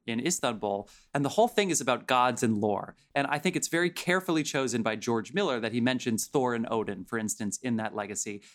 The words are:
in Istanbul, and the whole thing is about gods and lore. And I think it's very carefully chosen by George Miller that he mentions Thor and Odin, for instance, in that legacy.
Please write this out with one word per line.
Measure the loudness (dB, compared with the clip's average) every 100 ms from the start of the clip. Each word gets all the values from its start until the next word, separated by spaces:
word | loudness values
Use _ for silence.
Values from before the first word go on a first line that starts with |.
| -6
in | -2
Istanbul, | -2 0 -2 -2 -2 -2 -6 -18 _
and | -2
the | 0
whole | 4 2
thing | 4 2
is | 2
about | 0 0 2
gods | 4 4 4
and | 2 2
lore. | 0 0 -4 -14 _
And | -2 0
I | 0
think | 0 -2
it's | -2
very | 0 0
carefully | 0 0 2 2 0
chosen | 0 0 0 0
by | 0
George | -2 0 -2 0
Miller | 0 0 0
that | 0
he | 2
mentions | 2 2 0 -2 0
Thor | 0 2
and | 0 0
Odin, | -2 -2 -6
for | -6 -4
instance, | -4 -4 -6 -4
in | -2 -2
that | -2 -4
legacy. | -6 -6 -8 -10 -14